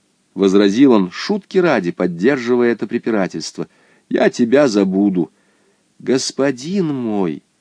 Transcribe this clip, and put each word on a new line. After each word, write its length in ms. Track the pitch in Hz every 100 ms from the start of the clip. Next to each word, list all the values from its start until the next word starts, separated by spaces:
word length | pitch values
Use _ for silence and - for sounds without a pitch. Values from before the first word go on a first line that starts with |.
| _ _ _
возразил 580 | - 98 101 104 107 143
он, 180 | 110 90
шутки 480 | - - 202 - 190
ради 320 | 175 123 87
поддерживая 800 | - 90 85 110 143 117 123 120
это 160 | 110 110
препирательство. 800 | 117 123 107 87 80 - - 80 _ _ _ -
«Я 220 | - -
тебя 380 | - 117 135 143
забуду». 640 | 101 95 95 104 90 80 _ _ _ _ _ _ _
«Господин 960 | - 131 - - 139 123 147 202 160
мой», — 480 | 139 117 104 90 73 - _